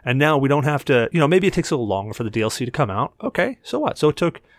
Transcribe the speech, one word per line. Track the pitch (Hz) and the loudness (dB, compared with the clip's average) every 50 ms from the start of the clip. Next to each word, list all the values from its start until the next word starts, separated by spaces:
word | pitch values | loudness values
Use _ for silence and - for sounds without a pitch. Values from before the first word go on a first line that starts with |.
| - | -4
And | 127 120 | -2 0
now | 131 147 156 156 | 2 4 4 4
we | 139 139 135 | 2 2 2
don't | 143 147 131 | 2 2 0
have | 151 147 143 - | 0 -2 -2 0
to, | - 131 120 113 - | 2 2 2 2 2
you | 170 170 | 2 2
know, | 147 | 4
maybe | 143 180 190 196 | 4 4 4 4
it | 185 - | 2 0
takes | 180 - - | 0 -2 -2
a | 165 | -2
little | 131 117 | -2 -2
longer | 101 95 98 101 110 104 | -2 -2 -2 -4 -6 -8
for | - 117 | -8 -6
the | 113 | -4
D | 110 113 | -2 -2
L | 107 110 | -2 -2
C | - - 127 | -2 -4 -6
to | 120 | -4
come | - - 139 101 | -2 -2 -2 -2
out. | 92 104 135 - _ - | -2 -4 -4 -6 _ -10
Okay, | - 277 - - 180 262 254 - | -10 -6 -2 -2 -2 -2 -4 -10
so | - - - | -10 -6 -4
what? | 302 302 247 - - | -2 -2 -2 -2 0
So | 151 151 | 0 0
it | 147 | 2
took | - 175 165 - - _ _ _ | 2 -2 -4 -4 -6 _ _ _